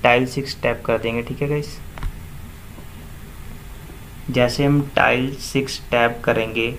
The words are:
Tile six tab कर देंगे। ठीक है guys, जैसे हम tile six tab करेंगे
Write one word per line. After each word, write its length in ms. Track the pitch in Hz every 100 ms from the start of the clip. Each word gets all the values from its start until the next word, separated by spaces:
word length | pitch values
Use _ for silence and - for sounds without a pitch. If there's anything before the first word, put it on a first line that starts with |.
Tile 220 | 123 123 127
six 300 | 143 135 -
tab 200 | 123 120 -
कर 120 | 113
देंगे। 260 | 113 117
ठीक 180 | 117 135
है 80 | 143
guys, 280 | 147 147 - - - - - - - - - - - - - - - - - - - - - - - - - -
जैसे 340 | 123 123 - 139
हम 160 | 143 139 -
tile 380 | 120 120 131 143
six 380 | - 135 135 - -
tab 300 | 120 117 120 -
करेंगे 460 | 110 110 110 113